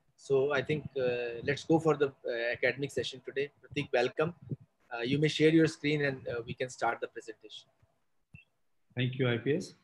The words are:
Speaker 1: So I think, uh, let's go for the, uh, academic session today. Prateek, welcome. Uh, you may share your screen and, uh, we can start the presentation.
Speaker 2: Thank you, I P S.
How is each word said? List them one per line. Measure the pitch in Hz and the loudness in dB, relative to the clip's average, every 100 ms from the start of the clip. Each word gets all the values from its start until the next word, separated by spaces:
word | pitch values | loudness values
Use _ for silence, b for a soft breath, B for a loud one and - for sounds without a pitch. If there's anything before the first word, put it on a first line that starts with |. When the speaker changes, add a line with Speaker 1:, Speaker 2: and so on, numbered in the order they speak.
| _ _ | _ _
Speaker 1:
So | - 135 139 | 0 2 2
I | 139 | 0
think, | 131 151 - 135 | -2 -4 -4 -2
uh, | 123 120 120 117 | -2 -2 -4 -6
let's | 123 139 - | -4 -4 2
go | 160 | 2
for | 156 143 | 4 2
the, | 143 | 0
uh, | - - 117 120 | -2 -6 -2 -2
academic | 117 127 120 143 | 0 0 0 -4
session | - 117 127 - | -4 -4 -8 -8
today. | 131 143 - | -6 -6 -10
Prateek, | - - - | -10 -6 0
welcome. | 123 123 - 156 - - - - _ _ | 0 0 0 -2 -4 -10 -12 -12 _ _
Uh, | 120 | -6
you | 123 143 | -2 2
may | 156 | 2
share | - 156 | 4 6
your | 160 156 | 6 6
screen | - 147 151 143 | 2 -2 2 0
and, | 135 - | 0 -6
uh, | 120 117 | -6 -8
we | |
can | 120 127 | -8 -8
start | - 117 113 | -2 -2 -2
the | 123 | -6
presentation. | 117 113 107 107 - - _ _ _ _ _ _ - _ _ _ _ _ - | -10 -14 -16 -18 -20 -20 _ _ _ _ _ _ -20 _ _ _ _ _ -4
Speaker 2:
Thank | 123 127 | -2 0
you, | 127 | 0
I | 117 | 0
P | 127 160 | 0 -2
S. | - - | -4 -14